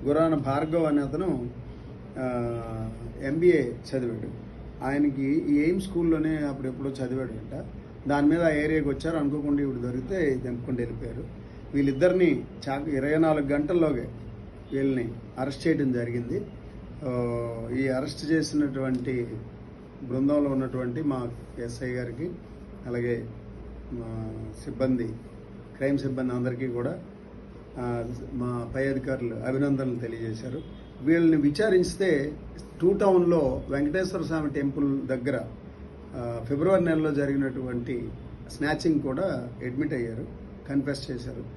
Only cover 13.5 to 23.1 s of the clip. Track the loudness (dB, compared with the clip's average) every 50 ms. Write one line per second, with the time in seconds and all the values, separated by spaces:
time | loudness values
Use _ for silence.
13.5 | 2 0 2 2 4 4 4 4 4 0 -4 -6 -10 -12 -12 -12 -12 -12 -14 -14
14.5 | -14 -16 -12 -6 -2 0 2 2 2 0 0 -2 -6 -8 -12 -12 -6 -4 -4 -4
15.5 | -4 0 2 2 4 4 4 2 2 2 0 -2 -2 -4 -2 -2 -4 -4 -4 -6
16.5 | -12 -14 -16 -14 -16 -14 -14 -14 -12 -8 -6 -4 -2 0 0 0 -2 -2 -4 -4
17.5 | -6 -6 -6 -4 -2 0 0 0 0 0 -2 -4 -6 -8 0 2 2 2 2 2
18.5 | 2 0 0 2 0 -2 -2 0 0 0 0 -2 -2 -2 -2 -4 -6 -10 -10 -12
19.5 | -14 -16 -16 -16 -16 -18 -18 -18 -16 -12 -8 -4 0 2 4 4 4 4 4 4
20.5 | 2 0 0 -2 -2 -2 -2 -2 -2 -2 0 0 0 0 -2 -6 -8 -10 -14 -14
21.5 | -10 -8 -8 -8 -6 -6 -6 -4 -4 -4 -4 -6 -6 -6 -6 -6 -6 -8 -12 -14
22.5 | -16 -16 -16 -16 -14 -12 -8 -4 -2 -2 0 0